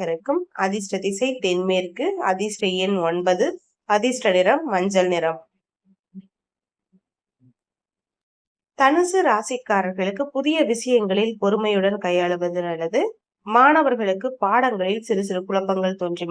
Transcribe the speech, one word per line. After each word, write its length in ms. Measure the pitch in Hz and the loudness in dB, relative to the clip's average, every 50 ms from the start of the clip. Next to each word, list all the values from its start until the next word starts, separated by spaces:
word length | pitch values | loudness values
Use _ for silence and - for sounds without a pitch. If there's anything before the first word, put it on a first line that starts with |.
| 185 | -2
இருக்கும். 340 | 170 165 165 - 269 294 359 359 _ - - 190 | -4 -4 -6 -4 -2 -2 -2 -4 _ -6 -4 -2
அதிர்ஷ்ட 320 | 190 196 214 196 - 202 185 190 | -2 -2 -4 -6 -4 -6 -4 -4
திசை 240 | 196 196 196 247 269 262 254 196 | -4 -2 -2 -2 -2 -2 -2 -2
தென்மேற்கு, 600 | 185 180 180 185 190 185 185 180 175 175 - 277 381 392 359 240 196 | -2 0 0 0 0 0 0 -2 -4 -8 -4 -4 -4 -4 -2 -2 -2
அதிர்ஷ்ட 360 | 190 190 208 214 202 - 214 185 185 185 190 | -2 -2 -2 -6 -6 -4 -4 -4 -2 -2 -2
எண் 120 | 196 196 185 165 165 | 0 0 0 0 -2
ஒன்பது, 380 | 170 180 180 185 185 180 254 339 - - _ _ _ _ _ - 208 | -2 0 0 0 2 2 0 -2 -2 -8 _ _ _ _ _ 0 0
அதிர்ஷ்ட 360 | 208 214 254 240 - - 214 180 | 2 2 0 -2 0 0 2 2
நிறம் 260 | 185 185 202 262 320 320 262 196 | 4 4 4 2 2 0 -2 -2
மஞ்சள் 360 | 180 180 196 196 190 180 180 180 | -2 -2 0 2 2 2 2 0
நிறம். 260 | 170 160 165 160 160 - _ _ _ _ _ _ _ _ 190 196 _ _ _ 185 190 190 _ _ _ _ _ _ _ _ _ _ _ _ _ 185 190 _ _ _ _ _ _ _ _ 127 127 _ _ _ _ _ _ _ _ _ _ _ _ _ _ _ _ _ _ _ _ _ _ _ _ _ - | 0 0 -2 -4 -4 -12 _ _ _ _ _ _ _ _ _ _ _ _ _ _ -20 -20 _ _ _ _ _ _ _ _ _ _ _ _ _ _ _ _ _ _ _ _ _ _ _ _ _ _ _ _ _ _ _ _ _ _ _ _ _ _ _ _ _ _ _ _ _ _ _ _ _ _ 4
தனுசு 400 | 269 269 302 339 359 349 359 370 349 277 | 4 4 6 4 2 2 2 2 4 4
ராசிக்காரர்களுக்கு 960 | 214 214 220 - 254 247 - - 208 196 185 185 185 190 185 196 196 196 285 - - | 2 2 0 -4 -8 -8 -2 0 0 0 2 0 -2 -2 -4 -4 -2 -4 -6 -4 -4
புதிய 220 | 269 269 302 320 320 277 214 | -2 -2 0 2 2 2 0
விஷயங்களில் 640 | 233 226 - 254 247 233 208 190 190 196 220 226 226 208 | 0 -4 0 2 2 2 2 2 0 0 0 0 -2 0
பொறுமையுடன் 560 | 202 202 214 214 214 214 208 196 185 196 208 202 202 | 0 0 0 2 0 0 0 2 2 0 0 0 -2
கையாளுவது 560 | 180 175 180 175 175 180 175 180 175 170 180 175 | 0 2 2 2 0 -2 -2 -2 -4 -4 -4 -4
நல்லது. 340 | 170 170 160 165 165 208 269 392 453 - _ _ _ _ _ - 208 220 | -4 -4 -4 -4 -2 0 0 -2 -2 -4 _ _ _ _ _ -8 0 4
மாணவர்களுக்கு 720 | 240 262 285 311 320 294 269 247 226 214 190 190 190 220 254 254 - 202 | 6 6 6 6 4 4 2 0 0 0 -2 -2 -2 -4 -8 -4 -2 -2
பாடங்களில் 640 | 196 214 240 254 254 220 190 185 190 208 226 220 | 2 2 2 2 2 0 -2 -2 -2 -2 -4 -2
சிறு 160 | - 214 190 202 | -2 -2 -2 -2
சிறு 140 | 196 190 180 185 | -2 -4 -6 -4
குழப்பங்கள் 520 | 190 190 190 190 190 190 190 185 185 190 190 | -2 -2 -2 0 0 -2 0 0 -2 -2 -4
தோன்றி 240 | 180 170 175 175 175 170 | -4 -6 -4 -6 -6 -4